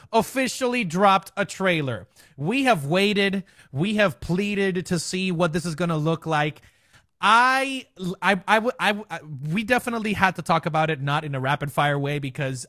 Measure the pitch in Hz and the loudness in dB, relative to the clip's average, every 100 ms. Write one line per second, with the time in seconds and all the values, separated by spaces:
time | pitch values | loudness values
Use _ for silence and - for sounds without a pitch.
0 | - 226 - 262 262 - 254 247 196 170 | -2 0 2 0 -2 -2 -2 0 -2 4
1 | 208 190 - - 202 - 190 165 135 110 | 6 4 0 -6 -6 -2 0 0 -2 -6
2 | - _ - - 147 254 262 196 139 180 | -10 _ -20 -8 -4 0 2 2 2 2
3 | 202 202 196 196 - _ - 135 190 214 | 2 2 2 0 -6 _ -10 -4 -2 2
4 | 196 - - 180 208 202 196 185 - 175 | 2 0 -2 -2 0 0 0 0 -2 -2
5 | - 185 185 170 175 165 175 151 175 160 | -2 -4 -2 0 0 0 -4 -2 -2 0
6 | 151 165 165 151 151 147 _ _ _ _ | 0 -2 -2 0 -2 -4 _ _ _ _
7 | _ - 190 226 254 262 269 262 - - | _ -2 4 6 6 2 -2 -6 -10 -10
8 | 185 190 180 196 180 220 226 - 190 208 | -8 -2 0 0 2 2 2 -2 -2 -2
9 | 214 165 151 139 147 180 220 247 - 233 | -6 -12 -12 -10 -4 -4 2 0 0 -4
10 | 220 190 190 175 160 165 165 151 156 151 | -2 2 2 0 0 0 0 0 0 -2
11 | 139 147 156 135 131 147 147 - 147 143 | -2 -2 -4 -4 -2 -2 -2 0 0 2
12 | 139 147 135 127 135 127 | -2 -4 -6 -6 -6 -6